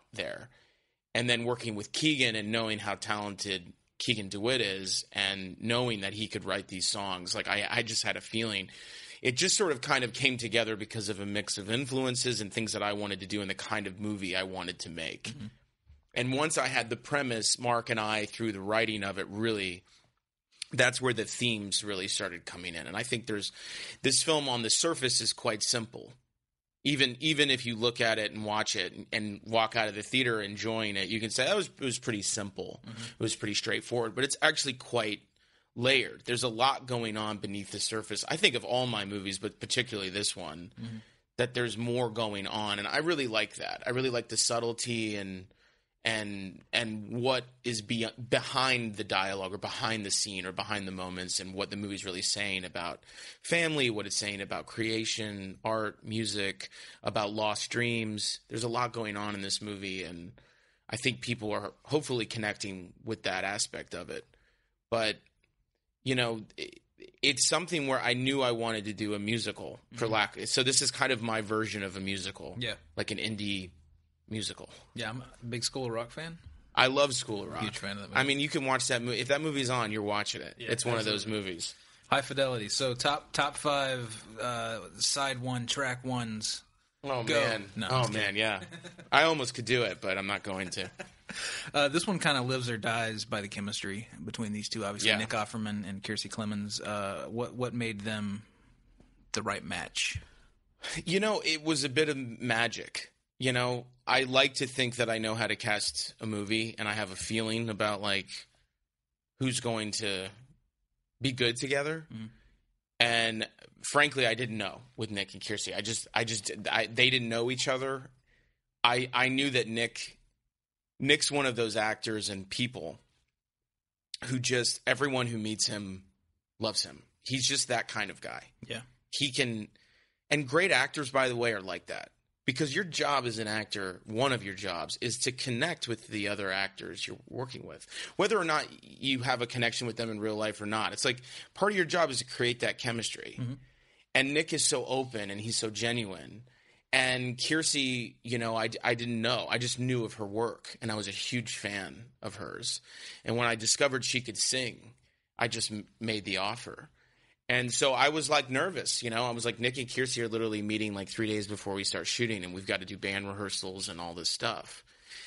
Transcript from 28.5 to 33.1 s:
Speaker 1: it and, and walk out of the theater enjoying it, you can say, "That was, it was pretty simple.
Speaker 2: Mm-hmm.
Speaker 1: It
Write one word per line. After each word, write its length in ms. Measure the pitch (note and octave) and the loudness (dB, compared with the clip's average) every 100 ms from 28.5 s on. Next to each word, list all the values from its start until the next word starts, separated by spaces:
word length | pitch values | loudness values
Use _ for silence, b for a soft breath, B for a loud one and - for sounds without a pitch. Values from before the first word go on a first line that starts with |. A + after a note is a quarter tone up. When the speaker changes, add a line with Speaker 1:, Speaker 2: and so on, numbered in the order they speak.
| G#2+ A2 G#2+ | 0 0 0
Speaker 1:
it 180 | F2+ | -2
and, 120 | - - | -4 -4
and 280 | A2+ G#2+ G2+ A2 | -4 -2 -6 0
walk 300 | A2+ A2 A#2 | 2 4 4
out 120 | G#2+ | 0
of 80 | G2+ | 0
the 60 | |
theater 400 | - C3 B2 A2 | 0 2 2 2
enjoying 540 | G2+ G2+ G#2+ A2+ G#2+ G2 | -2 -4 -2 0 0 0
it, 140 | F#2+ | 0
you 100 | A2 | 0
can 100 | A2 | 0
say, 160 | - C#3 | 2 2
"That 100 | G#3 | 2
was, 120 | F3 - | 0 -2
it 40 | C3+ | -4
was 140 | A2+ | -2
pretty 240 | - G#2 | -2 -2
simple. 580 | - - G2+ - F2+ - - | 0 -2 -4 -6 -8 -10 -12
Speaker 2:
Mm-hmm. 140 | A2 | -12
Speaker 1:
It 160 | A#2 | -10